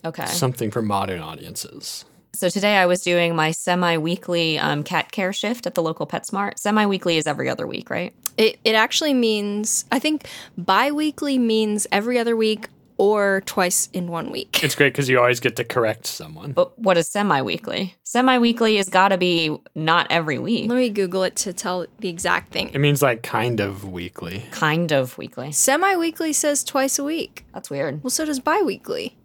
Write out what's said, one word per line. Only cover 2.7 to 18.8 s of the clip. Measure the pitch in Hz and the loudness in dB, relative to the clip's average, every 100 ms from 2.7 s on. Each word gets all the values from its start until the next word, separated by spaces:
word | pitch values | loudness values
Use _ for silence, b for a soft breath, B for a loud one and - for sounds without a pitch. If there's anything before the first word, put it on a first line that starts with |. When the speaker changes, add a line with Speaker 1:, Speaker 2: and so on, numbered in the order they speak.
| 202 | 4
Speaker 1:
I | 180 | 4
was | 180 | 2
doing | - 175 170 | 2 2 2
my | 165 156 | 2 0
semi-weekly, | 165 - 180 180 165 160 180 - 175 160 151 | 0 0 2 2 2 0 -4 -2 0 0 0
um, | 147 147 | 0 -2
cat | 147 165 - | -2 -2 -2
care | - 185 | -4 -4
shift | 208 208 240 - | -2 -4 -4 -4
at | |
the | 180 | -2
local | 160 160 156 | -2 -4 -6
PetSmart. | 170 - 196 202 - | -6 -6 -4 -4 -4
Semi-weekly | 208 214 208 190 180 160 | 0 2 2 0 2 2
is | 156 | 0
every | 139 131 | -2 -2
other | - - | -4 -6
week, | - - | -8 -6
right? | - 180 _ - - | -6 -6 _ -8 2
Speaker 3:
It, | 220 - | 2 2
it | 220 | 2
actually | 220 226 - 311 | 4 2 2 2
means, | 262 233 214 202 208 214 - - | 2 2 0 -2 -4 -2 -4 0
I | 247 | 0
think | 311 311 B B B - | 0 -2 B B B -8
bi-weekly | 180 190 269 294 311 285 294 262 | 2 2 2 0 -2 -2 -2 2
means | 233 220 214 208 - | 2 2 2 -2 0
every | 202 226 247 | -2 0 0
other | 233 226 | 2 2
week | 220 214 - _ _ - | 2 0 -6 _ _ 2
or | 196 214 202 190 196 | 4 4 2 2 -2
twice | - 180 180 - | 0 0 0 -2
in | - 175 | -6 -6
one | 170 - | -6 -6
week. | - - - | -8 -4 -2
Speaker 2:
It's | 147 | -2
great | - 143 | 4 2
'cause | 127 131 | 4 2
you | 127 | 4
always | 123 123 | 4 4
get | 117 - | 0 -2
to | |
correct | 120 127 110 113 - | -2 0 0 0 -8
someone. | - 78 110 135 | -10 -14 -14 -4
Speaker 1:
But | 135 180 - | 0 0 0
what | 220 175 | 4 4
is | 160 | 2
semi-weekly? | 202 202 143 120 - - - 185 _ | 0 2 2 0 -4 -4 -4 -4 _
Semi-weekly | - 233 262 254 233 233 220 | -4 2 4 4 4 4 2
has | 214 | 2